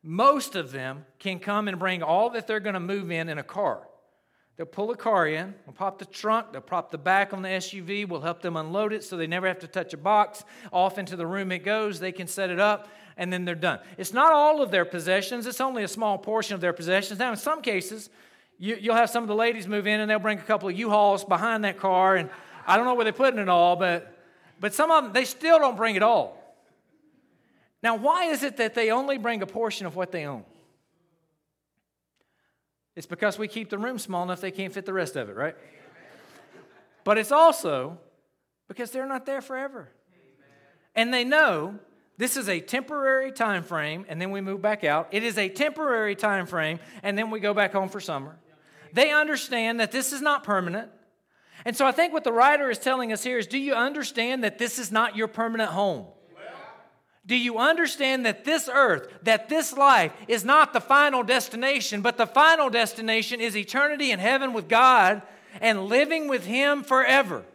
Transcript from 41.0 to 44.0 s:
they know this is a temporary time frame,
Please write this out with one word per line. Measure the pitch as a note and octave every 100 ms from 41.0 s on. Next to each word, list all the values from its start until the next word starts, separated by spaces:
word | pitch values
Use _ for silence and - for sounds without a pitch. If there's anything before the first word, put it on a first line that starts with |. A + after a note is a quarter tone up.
| A#3
they | B3+
know | B3 D4+ D4 E3+ D#3+ G#3 _ _ _ -
this | A#3+ C4+
is | G#3
a | F3
temporary | - B3 C4+ D4 C4+ C4 C4+
time | C4 A3+ F#3+
frame, | E3+ E3+ D3+ D#3+